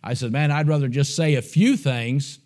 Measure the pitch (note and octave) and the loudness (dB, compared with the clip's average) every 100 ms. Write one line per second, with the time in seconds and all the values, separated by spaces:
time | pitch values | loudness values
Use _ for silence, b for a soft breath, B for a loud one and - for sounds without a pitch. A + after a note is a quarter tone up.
0 | G#2+ B2+ A#2+ B2+ D3+ C#3+ D3+ D3+ C#3 C3 | -6 -6 -2 0 0 2 2 2 0 0
1 | C#3 - D#3+ C#3 A#2+ D#3 A3+ C4+ C#3+ B2 | -2 0 2 0 0 2 4 2 0 -2
2 | A#2 C3+ C#3 - | -2 -2 -4 -12